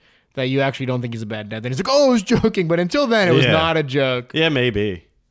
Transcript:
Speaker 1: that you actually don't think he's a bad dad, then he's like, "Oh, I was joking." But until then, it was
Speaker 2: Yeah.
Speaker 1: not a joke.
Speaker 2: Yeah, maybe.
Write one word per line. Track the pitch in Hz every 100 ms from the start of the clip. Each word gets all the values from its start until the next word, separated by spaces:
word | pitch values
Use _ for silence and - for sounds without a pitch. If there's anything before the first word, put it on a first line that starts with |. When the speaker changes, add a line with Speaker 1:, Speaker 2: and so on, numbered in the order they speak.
| _ _ _
Speaker 1:
that | -
you | 131 135
actually | 139 131 127
don't | 123
think | 120
he's | 113
a | 110
bad | 107 104
dad, | 110
then | 120
he's | 131
like, | 233
"Oh, | 277 277
I |
was | 240
joking." | 185 240 220 208 160
But | 170
until | 180 285 262
then, | 220 180
it |
was | 156
Speaker 2:
Yeah. | 123
Speaker 1:
not | 160 165 160
a |
joke. | 143 143 135 123 120
Speaker 2:
Yeah, | 151 160
maybe. | 139 123 104 104 87 _ _ -